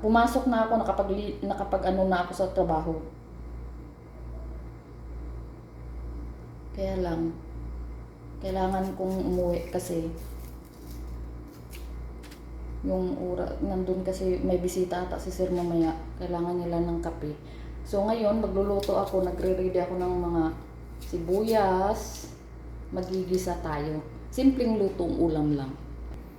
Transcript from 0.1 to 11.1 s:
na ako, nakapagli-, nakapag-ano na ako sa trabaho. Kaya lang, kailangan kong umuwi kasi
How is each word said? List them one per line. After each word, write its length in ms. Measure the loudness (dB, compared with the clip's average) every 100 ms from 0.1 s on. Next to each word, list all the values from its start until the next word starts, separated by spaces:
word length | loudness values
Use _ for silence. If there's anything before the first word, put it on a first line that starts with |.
| 8 8 6 4
na 160 | 4 6
ako, 160 | 4
nakapagli-, 560 | 4 2 2 0 -2 -2
nakapag-ano 640 | -2 -2 0 2 2 4
na 240 | 4 4 2
ako 40 | 0
sa 160 | 0
trabaho. 480 | 2 4 2 2 -4 -6 -14 -16 -14 -12 -10 -10 -12 -14 -16 -16 -14 -10 -10 -8 -10 -10 -14 -16 -14 -10 -8 -8 -8 -10 -14 -16 -12 -10 -8 -8 -8 -8 -10 -12 -12 -10 -2
Kaya 240 | 0 2
lang, 320 | 2 2 0 -4 -10 -8 -8 -6 -8 -10 -14 -16 -14 -8
kailangan 480 | -2 0 2 2 0 0
kong 240 | -2 0
umuwi 480 | 2 2 2 0 0
kasi 400 | -4 -2 -2 -2 -6 -8 -10 -10 -12 -16 -16 -12 -10 -8